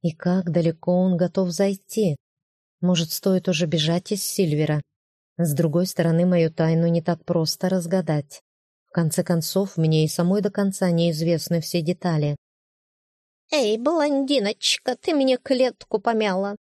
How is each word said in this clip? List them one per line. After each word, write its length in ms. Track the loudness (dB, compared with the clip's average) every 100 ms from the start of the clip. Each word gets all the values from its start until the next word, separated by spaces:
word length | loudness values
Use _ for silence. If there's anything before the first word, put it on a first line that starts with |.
И 100 | -4
как 380 | -4 -2 -2 0
далеко 440 | 0 0 -2 -2
он 240 | 2 2 2
готов 320 | 0 0 -2
зайти? 640 | 0 -2 -2 _ -2 -2 -2 _ _ _ _ _ _
Может, 300 | 0 0 0
стоит 360 | -2 0 0 0
уже 160 | -2
бежать 460 | -2 0 0 -2 -4
из 120 | -6
Сильвера? 580 | -4 -2 0 0 0 -2 -4 _ _ _ _ -4
С 160 | -2
другой 340 | 0 2 0 -2
стороны, 380 | 0 2 2
мою 260 | 2 2 2
тайну 360 | 0 2 2 2
не 140 | 0
так 240 | -2 -4
просто 440 | -2 -2 -2 -2 -2
разгадать. 720 | -2 0 -2 0 -2 -4 -18 _ _ _ _
В 60 | _
конце 300 | 0 0 0
концов, 540 | 0 -2 0 -2 -2 0
мне 280 | 2 2
и 20 | 2
самой 340 | 0 0 2
до 100 | 0
конца 400 | 0 -2 0 0
неизвестны 680 | 2 0 0 0 0 0 -4
все 200 | -2 -2
детали. 540 | -2 -2 -2 0 -2 -4 _ _ _ _ _ _ _ _ _ _ _
«Эй, 260 | 0 0 0
блондиночка, 1160 | 0 0 2 0 0 0 0 -2 -4 -2 -4
ты 200 | -4 -2
мне 220 | 2 2 0
клетку 640 | 0 0 0 -2 -6 -2
помяла!» 560 | 0 0 0 0 -4 -8